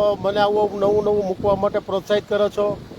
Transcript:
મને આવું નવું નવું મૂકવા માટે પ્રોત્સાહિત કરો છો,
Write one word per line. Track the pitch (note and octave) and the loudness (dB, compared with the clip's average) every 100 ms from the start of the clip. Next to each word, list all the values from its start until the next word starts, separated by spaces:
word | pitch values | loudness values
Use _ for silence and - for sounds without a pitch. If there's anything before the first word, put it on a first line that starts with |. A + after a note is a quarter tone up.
| G#3 G3 | 0 0
મને | F#3+ G#3 | -2 0
આવું | G3+ G#3 G#3 G3+ | 2 2 0 0
નવું | G3 G#3 | 2 2
નવું | G#3 G#3 F#3+ | 2 0 -2
મૂકવા | F#3+ G3+ G3 | -2 0 2
માટે | G3+ G3+ | 0 -2
પ્રોત્સાહિત | G3+ F#3+ - G#3 - | -4 -4 0 -2 0
કરો | G#3 G#3 | 0 0
છો, | G#3 G#3 G3 - | 0 -2 -4 -10